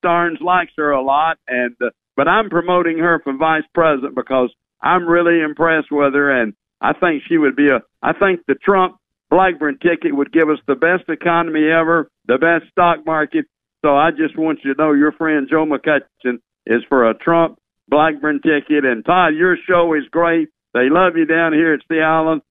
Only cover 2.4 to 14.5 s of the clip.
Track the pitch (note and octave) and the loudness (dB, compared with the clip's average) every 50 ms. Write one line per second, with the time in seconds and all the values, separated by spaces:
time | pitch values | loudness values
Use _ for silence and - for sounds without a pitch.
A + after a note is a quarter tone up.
2.4 | A3 G3 D#3+ E3+ E3+ F3+ F3+ F3+ F3 E3+ E3 E3 E3 F3 E3+ D#3 - C#3+ C3+ C3+ | 0 -2 -2 -4 -2 0 0 0 0 0 -2 -2 0 0 0 -2 -2 -6 -6 -2
3.4 | D#3+ D#3+ D#3+ D#3 D3+ _ - F3 E3 D#3+ D3 C3+ B2 C3+ C3+ B2+ B2 - C3 C3 | -2 -2 -2 -2 -4 _ -2 0 2 2 2 0 -4 -6 -8 -8 -6 -2 -2 -2
4.4 | B2+ A#2+ - _ _ _ _ - - D3 F3 F3+ F3 E3 E3+ F3 E3+ E3+ E3+ E3 | -2 -2 -4 _ _ _ _ -6 -2 0 0 0 0 0 0 2 2 2 2 0
5.4 | D#3 D3+ D3 - D#3+ E3 D#3+ D#3+ C#3+ - D3+ C#3+ C#3+ C#3 C3+ C#3+ C#3+ C#3+ C3+ B2+ | 0 -2 -4 -2 0 0 0 0 -2 -4 -2 0 0 0 0 0 0 0 0 0
6.4 | A#2 G#2+ G2+ _ _ _ _ - - A#2 D3 - F#3 F3 D#3+ C3+ - - E3+ D#3+ | -2 -2 -6 _ _ _ _ -4 -4 -2 -2 0 0 0 -2 -2 -4 -2 0 2
7.4 | D3+ C3+ C3 C#3 C#3+ C#3+ C3 A#2 - _ _ - - C#3+ D#3+ - G3+ G3 F#3 E3+ | 2 2 2 2 2 2 2 0 -2 _ _ -6 -4 -4 -2 0 0 0 0 -2
8.4 | - - C3+ - - - G3+ F#3+ F#3 F#3 F#3 _ _ _ _ _ _ - D3+ F3+ | -2 -4 -4 -2 0 0 2 2 2 0 -4 _ _ _ _ _ _ 0 2 2
9.4 | F#3+ F#3+ E3+ C#3+ D#3 D3 C#3 - - F3 E3+ D#3+ - D#3+ C#3 C#3 C#3+ - - E3 | 2 2 0 -2 -4 -6 -6 -2 -2 -2 0 0 -2 -4 -2 -2 -4 0 0 0
10.4 | D#3+ D#3 D3+ D3 - - C#3 B2 E3 E3+ F#3 F3+ - - D#3+ - - F3 E3+ E3+ | 2 2 0 -2 -2 -4 -2 0 0 0 0 0 -2 -6 -8 -4 -2 0 0 0
11.4 | E3+ E3 D#3+ D#3 D#3 D#3 E3 E3 E3 D#3+ E3+ E3 D3+ - _ _ _ - B2 C3 | 0 -2 -2 0 0 2 2 2 2 2 0 -2 -2 -4 _ _ _ -2 -2 0
12.4 | D#3 E3+ E3+ D#3+ - _ - F#3+ F3 F3 E3 D3+ D#3 D#3 D#3+ D#3 D3+ D3 - E3 | 2 0 0 0 -2 _ -2 0 2 2 2 -2 -4 -4 -2 -2 -2 -2 -2 -4
13.4 | C#3 _ _ _ _ _ _ _ - D3+ C#3 C#3+ D3+ E3+ D#3+ C#3 D#3+ D3 - - | -4 _ _ _ _ _ _ _ 0 2 2 4 2 2 0 -2 -4 -4 -4 -4
14.4 | D#3+ D#3+ | -4 -4